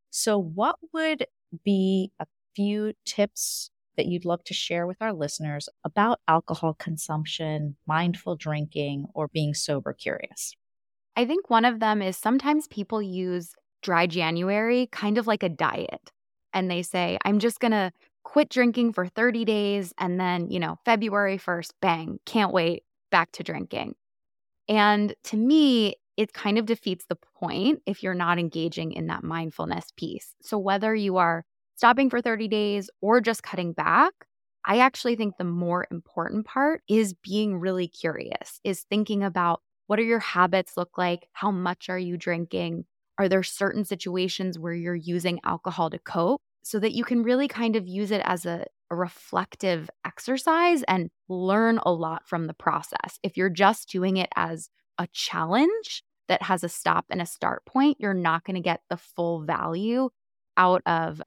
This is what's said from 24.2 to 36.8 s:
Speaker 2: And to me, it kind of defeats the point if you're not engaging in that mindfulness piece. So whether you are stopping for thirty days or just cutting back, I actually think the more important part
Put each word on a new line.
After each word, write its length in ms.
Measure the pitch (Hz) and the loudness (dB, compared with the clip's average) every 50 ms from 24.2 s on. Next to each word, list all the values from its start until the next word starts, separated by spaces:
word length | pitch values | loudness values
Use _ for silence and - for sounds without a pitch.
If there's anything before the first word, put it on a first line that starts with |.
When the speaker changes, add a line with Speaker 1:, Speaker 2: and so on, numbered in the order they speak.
| _ _ _ _ _ _ _ _ _ | _ _ _ _ _ _ _ _ _
Speaker 2:
And 480 | - 214 214 208 208 208 208 208 202 - - - | 0 4 6 6 6 6 4 2 -2 -4 -8 -8
to 120 | - 220 | -4 -2
me, 580 | 214 226 262 311 311 294 277 247 226 214 202 - - _ _ _ | 0 4 6 6 6 6 6 6 4 4 2 -2 -6 _ _ _
it 160 | - 220 208 - | -2 -2 -2 -2
kind 240 | - - 202 208 | -4 -2 0 2
of 80 | 226 220 | 2 2
defeats 400 | 220 233 - - - 185 180 - | 0 -2 -2 -2 -4 -4 -4 -6
the 120 | - 175 - _ _ _ _ | -8 -10 -10 _ _ _ _
point 420 | 180 165 - 165 202 269 311 - - | -6 -4 -4 0 2 2 2 0 -2
if 160 | 196 196 - - | -6 -6 -4 -4
you're 100 | 185 180 | -4 -2
not 260 | 180 175 170 175 175 | 0 0 0 2 0
engaging 520 | 170 160 - 165 160 165 - 170 165 160 - | 0 -2 -2 -2 -4 -2 -4 -4 -6 -6 -6
in 140 | - 160 | -6 -4
that 160 | 160 170 - - | -4 -6 -6 -6
mindfulness 680 | 165 165 165 165 160 - - 160 165 - 170 - - _ | -6 -6 -4 -6 -6 -6 -6 -4 -4 -4 -6 -8 -12 _
piece. 380 | - 170 - - - - - - _ | -10 -8 -8 -8 -10 -14 -16 -20 _
So 160 | - - 220 | -8 -4 -4
whether 380 | 208 190 196 196 196 220 220 220 | -2 0 0 0 0 0 0 0
you 220 | 214 202 196 185 | 0 0 0 2
are 280 | 185 170 170 165 165 - _ _ _ _ _ _ | 2 2 2 0 -2 -6 _ _ _ _ _ _
stopping 340 | - 240 233 240 262 277 254 | 4 6 6 6 6 4 4
for 120 | 254 240 | 2 0
thirty 260 | 240 240 226 214 220 | 0 0 -2 -2 -2
days 420 | 202 214 214 208 208 202 202 185 - - _ | 0 0 0 0 0 -2 -2 -4 -8 -10 _
or 200 | 185 208 233 247 | 2 4 4 4
just 220 | 208 226 226 - - | 4 2 0 -2 -6
cutting 300 | - - 180 175 170 165 | -6 -6 -4 -4 -4 -4
back, 400 | - 156 165 165 233 302 370 - _ - _ _ _ _ _ _ _ - | -2 2 4 6 6 6 4 2 _ -16 _ _ _ _ _ _ _ -2
I 140 | - 202 240 | 2 4 4
actually 360 | 254 262 - - - 240 240 | 4 4 2 0 -2 -2 0
think 220 | 214 220 202 180 | 0 -2 -4 -4
the 60 | - 180 | -4 -4
more 440 | 175 170 175 175 170 175 180 - - | -2 -2 -2 0 0 0 -2 -2 -4
important 540 | - 170 175 _ _ 170 165 - - 214 220 | -8 -12 -12 _ _ -6 -4 -2 -2 -4 -4
part 360 | - - 262 277 302 320 - | -2 0 2 2 2 2 -2